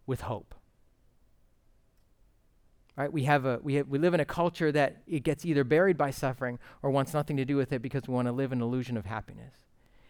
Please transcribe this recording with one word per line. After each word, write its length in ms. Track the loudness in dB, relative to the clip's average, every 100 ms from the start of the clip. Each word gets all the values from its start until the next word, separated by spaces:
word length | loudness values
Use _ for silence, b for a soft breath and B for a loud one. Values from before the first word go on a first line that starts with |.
with 180 | -6 -6
hope. 320 | -4 -8 -10 -20 _ _ _ _ _ _ _ _ _ _ _ _ _ _ _ _ _ _ _ _ _ _ _
Right? 160 | -6 -4
We 140 | 0
have 220 | 2 4 2
a, 140 | -2
we 140 | 0 -2
have, 120 | 0
we 100 | 2
live 140 | 2
in 80 | 2
a 60 | 0
culture 440 | 0 0 2 0
that 280 | 4 2 0 -6
it 140 | -4
gets 260 | -2 -2 0
either 180 | 2
buried 320 | 4 4 4 4
by 140 | 0
suffering 480 | 0 -4 -2 -4 -6 B B
or 80 | 0
wants 240 | 0 0
nothing 240 | -2 0 -2
to 80 | 0
do 100 | 0
with 160 | 0
it 80 | -2
because 260 | -2 -6 -2
we 60 |
wanna 200 | 0 0
live 200 | 0 -2
an 80 | 0
illusion 380 | 0 -2 -2 -4
of 80 | -4
happiness. 480 | -8 -10 -16 -18 -20 _ _ b b b